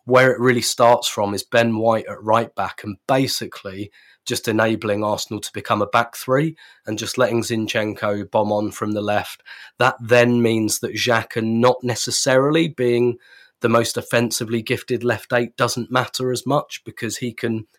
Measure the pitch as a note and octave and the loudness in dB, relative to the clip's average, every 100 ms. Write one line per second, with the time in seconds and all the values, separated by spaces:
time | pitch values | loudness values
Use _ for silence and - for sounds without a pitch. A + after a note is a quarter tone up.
0 | A#2+ B2+ C3 A2 B2 A#2+ - - A#2+ A#2+ | 4 6 6 4 2 2 0 4 6 4
1 | - - G2+ G2+ - A#2 A#2 A2 A2+ A2 | 2 -4 -4 -4 -2 2 2 2 0 0
2 | - G2+ G#2+ A2+ A#2 - F#2 - G#2+ G2 | -2 -8 0 0 0 -6 -8 -8 -12 -10
3 | - C3+ C3 - F#2+ - G2 F#2+ G2 _ | -2 0 0 -4 -8 -12 -14 -12 -14 _
4 | _ _ - A#2+ - A2 A2+ A2 A2 G2+ | _ _ -8 -6 0 2 2 2 -2 -2
5 | G#2+ G#2 - G#2+ - - - G#2+ G2+ A#2 | -2 -4 -6 -8 -10 -10 -2 -2 2 0
6 | A#2 - - C3 D#3+ D#3 - _ - G#2+ | 0 -4 0 0 0 -4 -20 _ -8 -6
7 | A2 - A#2 A#2 G2+ A2+ A2 A2+ G#2+ G2 | -4 0 2 0 -2 -4 -2 -2 -2 -4
8 | G#2+ G#2 G2 A2 G#2+ G#2 G#2 - G#2+ G#2+ | -4 -4 -2 0 0 0 -2 -4 -4 -4
9 | G#2 G#2 - - - - - - B2+ - | -2 -2 -4 -12 -20 -20 -12 0 0 0
10 | A#2 B2 A#2+ A#2+ A#2 A2+ A2 - A2+ G#2+ | 2 4 6 4 2 2 0 -2 -6 -4
11 | B2 A2+ - A#2 A2 A2+ B2 B2 B2 A2+ | 0 0 0 -4 -2 4 4 4 -2 -4
12 | - - C3+ C3 C#3 D#3+ E3 C3+ B2 A#2+ | -4 -2 2 2 4 2 0 0 0 2
13 | A#2+ A#2 _ - _ _ A#2 A#2 A2+ - | 2 -2 _ -20 _ _ 2 2 2 -4
14 | - A#2+ A#2+ - A2+ A#2 A2 A#2+ - A#2+ | 0 0 0 -2 -4 -4 -4 -6 -4 -2
15 | A#2+ G#2+ - B2 A#2+ - A#2+ A#2+ A2 B2+ | -2 -2 -2 -2 -2 -2 -2 -2 -2 -2
16 | A#2+ - B2+ B2 B2+ D3 - - - - | -2 -4 -4 -4 0 -2 -2 -12 -16 -10
17 | A2+ - B2 - A#2+ A2 - | -8 -6 -8 -6 -4 -4 -6